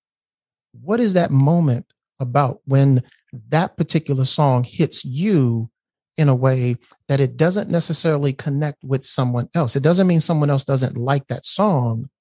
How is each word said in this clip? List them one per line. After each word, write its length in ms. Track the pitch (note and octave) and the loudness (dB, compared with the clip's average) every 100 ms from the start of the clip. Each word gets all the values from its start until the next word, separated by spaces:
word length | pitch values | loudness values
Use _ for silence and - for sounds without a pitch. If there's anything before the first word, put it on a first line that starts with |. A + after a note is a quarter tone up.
| _ _ _ _ _ _ _ | _ _ _ _ _ _ _
what 300 | A#2 C3 A#3 | -18 -4 0
is 140 | A3+ F3+ | 2 2
that 160 | E3+ | 2
moment 540 | C3+ C#3 E3+ D#3 A#2+ - _ _ _ | 2 4 4 2 0 -4 _ _ _
about 440 | B2+ B2+ C3+ - | -2 0 0 -4
when 400 | - C3+ C#3 B2+ - _ _ A#2+ A2 | 0 4 4 4 0 _ _ -20 -2
that 260 | D3+ F#3 - | 0 0 -4
particular 480 | E3 D#3+ - C3+ | -2 -2 -2 -4
song 400 | C3 - D3 B2 | -2 0 2 2
hits 400 | B2 - D3+ - | -2 -2 -4 -2
you 640 | C#3 C3 G3+ F3+ B2 A#2 A2+ _ _ _ _ - | -8 -4 0 2 2 -2 -6 _ _ _ _ 0
in 120 | D3 | 2
a 60 | B2+ | 2
way 400 | C3 C3 B2 A#2+ _ _ - | 2 0 -2 -4 _ _ -4
that 120 | C#3 | 0
it 180 | C3 A#2+ | 0 2
doesn't 320 | D#3+ G3 - | 0 0 -2
necessarily 640 | E3+ - D#3+ E3 D3 C#3+ | -2 0 -2 0 0 -2
connect 500 | C3+ D3+ C#3 D3+ C#3+ | -4 -4 -4 -4 -8
with 220 | C3+ C3 - | -6 -4 -4
someone 420 | - B2+ B2 A#2 | -2 -2 -2 -2
else? 220 | F3 B2+ C#3 | -2 -2 0
It 80 | |
doesn't 240 | C#3 F3+ F#3 | 2 4 4
mean 120 | E3 | 2
someone 300 | - D#3 D3 | 2 0 2
else 140 | C#3 | 0
doesn't 340 | - C#3 C3 B2 | 0 -2 -2 -4
like 300 | B2 C#3+ - | -2 -2 -2
that 180 | - - | -10 -8
song 640 | - G#3+ D3+ A#2+ A2+ C3 _ | -2 0 0 -2 -4 -8 _